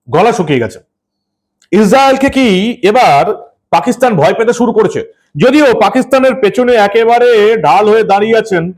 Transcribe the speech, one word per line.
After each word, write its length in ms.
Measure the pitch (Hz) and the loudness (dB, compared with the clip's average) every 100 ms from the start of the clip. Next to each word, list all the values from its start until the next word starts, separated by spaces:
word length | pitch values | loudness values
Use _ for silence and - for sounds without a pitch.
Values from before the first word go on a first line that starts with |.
| - | -6
গলা 220 | 147 226 | -2 0
শুকিয়ে 280 | - 156 135 | -2 -2 -2
গেছে। 200 | 110 - - _ _ _ _ _ _ _ _ | -4 -8 -20 _ _ _ _ _ _ _ _
ইসরায়েলকে 580 | 190 208 269 269 269 269 | 0 2 2 2 0 -2
কি 420 | 262 254 185 196 240 | 0 0 0 -2 -2
এবার 500 | 185 214 202 139 175 208 - _ _ | 0 2 2 2 0 -6 -14 _ _
পাকিস্তান 460 | 165 247 - 247 185 | -4 -2 -2 -2 0
ভয় 180 | 160 | 0
পেতে 200 | 202 226 | 0 -2
শুরু 200 | - 240 | -2 -2
করেছে? 300 | 226 208 120 - _ _ 143 | 0 -2 -4 -10 _ _ -2
যদিও 280 | 226 294 285 | 0 2 2
পাকিস্তানের 680 | 214 - 262 254 269 262 - | 2 0 -2 -2 0 0 0
পেছনে 380 | 202 214 247 | -2 -2 0
একেবারে 840 | 240 202 226 233 240 240 226 208 226 | 0 0 0 0 2 2 2 2 0
ঢাল 320 | 151 180 208 | 0 2 2
হয়ে 140 | 220 | 0
দাঁড়িয়ে 340 | 196 196 220 226 | 0 -2 0 -2
আছেন 340 | 220 180 170 | -2 -4 -6